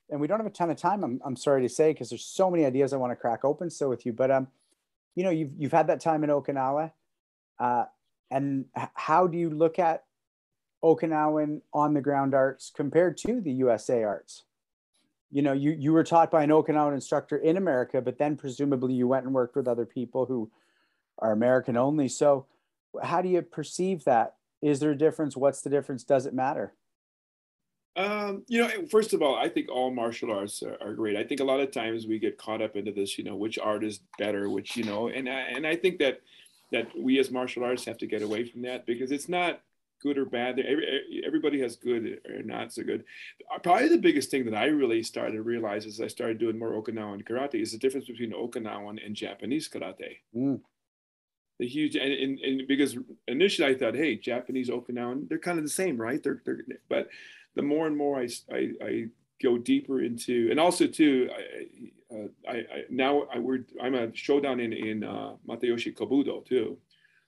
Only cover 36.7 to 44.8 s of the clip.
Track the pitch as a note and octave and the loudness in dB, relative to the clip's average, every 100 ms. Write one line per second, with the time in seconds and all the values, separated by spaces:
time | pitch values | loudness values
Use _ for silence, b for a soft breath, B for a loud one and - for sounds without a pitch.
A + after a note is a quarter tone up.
36.7 | B2 A2+ - C3 C3+ B2 B2+ B2+ - B2 | -2 -2 -2 2 4 2 -2 -4 -2 -2
37.7 | B2 A#2 A2+ G#2+ G#2+ G#2+ G#2+ A#2+ A#2+ B2 | -2 -4 -8 -4 -4 -2 -2 -4 -8 -8
38.7 | B2+ - A#2+ B2+ C#3 D3+ F3+ F3 - _ | -6 -4 -4 -2 -4 -2 0 0 -2 _
39.7 | _ _ _ C#3+ C#3 C3 B2 B2 B2 A#2+ | _ _ _ -2 -2 -2 -2 0 0 0
40.7 | D3 - C#3 - - - D#3 D3+ C#3+ B2 | 0 0 -2 -4 -6 -2 0 0 0 -2
41.7 | A2+ B2 A#2 G#2+ F2+ - G#2 - A#2+ A#2 | -4 -2 -2 -2 -8 -10 -10 -8 -8 -8
42.7 | - - - B B B B - D#3 E3+ | -8 -6 -6 B B B B -12 -4 4
43.7 | F#3+ D4+ E4+ F3+ D3 - C#3 A#2 G#2+ B2+ | 4 6 6 6 4 0 -2 -2 0 2
44.7 | D3+ | 2